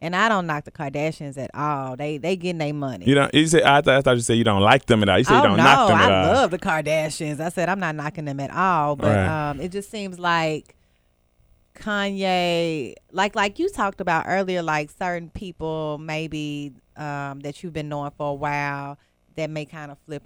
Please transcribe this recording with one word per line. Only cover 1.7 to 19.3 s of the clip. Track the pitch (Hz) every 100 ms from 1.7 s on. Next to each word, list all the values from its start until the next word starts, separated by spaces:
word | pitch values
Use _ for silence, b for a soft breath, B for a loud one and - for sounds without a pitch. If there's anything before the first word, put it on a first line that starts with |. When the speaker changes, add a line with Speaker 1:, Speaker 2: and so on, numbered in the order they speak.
| 143 131 127
Speaker 1:
They, | 151 147
they | 165 185
getting | 175 165
their | 147
money. | 147 135 98 107
Speaker 2:
You | 147
don't, | 139
you | 147 160
said, | 160
I | 131 143
th-, | 147 131
I |
thought | 135
you | 123
said | 117
you | 113
don't | 110 98
like | 104 135 -
them | 110
at | 98
all. | 92
You |
said | 127
Speaker 1:
Oh, | -
Speaker 2:
you | 104
don't | -
Speaker 1:
no, |
Speaker 2:
knock | 135 139 202
them | -
at | 208
Speaker 1:
I | 95 95
Speaker 2:
all. |
Speaker 1:
love | 247 208
the | 180
Kardashians. | 196 156 151 156 156 - 151 147
I | 170
said | 185 170
I'm | 196
not | 170 151
knocking | 147 165 147
them | 139
at | 139
all, | 170 185 165 147
but, | 143 107
Speaker 2:
Right. | 104 92 156 147
Speaker 1:
um, | 143
it | 180
just | 202 196
seems | 214 196 175
like | 175 170 160 151 - _ _ _ _ _ _ _ _ _ _
Kanye, | - 214 202 202 196 190 180 175 170 165 156 110 - _
like, | 175 202
like | 214 202 208
you | 381
talked | 269 202 -
about | 180 160 -
earlier, | 185 185 180
like, | 160 151 147
certain | - 185 175 170
people | - 185 - 160 160 151 147
maybe, | 160 156 160 151 147 147 143 - _ -
um, | 151 143 139 139
that | 143 -
you've | 180
been | 156 151
knowing | 147 143 -
for | 147
a |
while | 139 147 147 143 143 139 143 _ _ _